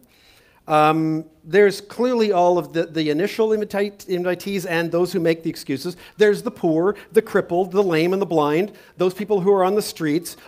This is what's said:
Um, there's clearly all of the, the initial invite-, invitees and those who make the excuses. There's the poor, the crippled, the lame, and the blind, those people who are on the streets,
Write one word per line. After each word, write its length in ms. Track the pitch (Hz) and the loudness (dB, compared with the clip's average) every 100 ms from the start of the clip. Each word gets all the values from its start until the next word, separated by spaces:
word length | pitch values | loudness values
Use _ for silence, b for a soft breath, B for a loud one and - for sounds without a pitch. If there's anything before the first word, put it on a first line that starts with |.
| _ b b b b b b | _ b b b b b b
Um, 580 | 151 151 160 160 156 160 _ | 2 4 2 0 -2 -6 _
there's 380 | 160 185 202 190 | -2 4 4 2
clearly 500 | - - 247 240 214 | -8 -2 0 2 2
all 280 | 185 175 180 | 4 4 2
of 120 | 147 | 0
the, 140 | 156 175 | -4 -4
the 240 | 160 151 | -2 -2
initial 420 | 147 202 - 220 | 0 -2 0 0
invite-, 540 | 220 208 202 208 202 - | 0 -2 -4 -4 -6 -6
invitees 600 | 180 180 175 202 196 180 | -4 -2 -4 -4 -6 -2
and 220 | 165 170 | -2 0
those 200 | 170 175 | 0 -2
who 80 | 185 | 0
make 220 | 165 165 | 0 -2
the 80 | 165 | -4
excuses. 480 | 143 - 135 175 175 B B | -8 -6 -6 -6 -12 B B
There's 260 | 214 196 | 2 2
the 80 | 214 | -4
poor, 440 | - 175 160 180 202 B | -4 0 0 0 -4 B
the 120 | 220 | 0
crippled, 480 | 220 202 - 175 190 | 0 0 0 -2 0
the 100 | 185 | 0
lame, 320 | 196 156 175 | 0 2 2
and 80 | 190 | 0
the 60 | 196 | 0
blind, 460 | 160 147 156 208 - B B | 0 2 2 -2 -6 B B
those 200 | 180 180 | -2 -2
people 260 | 208 202 | -2 0
who 100 | 185 | 2
are 120 | 196 | 2
on 100 | 185 | 2
the 80 | 208 | 0
streets, 560 | 202 - 160 151 - - | -4 -4 -2 -2 -4 -12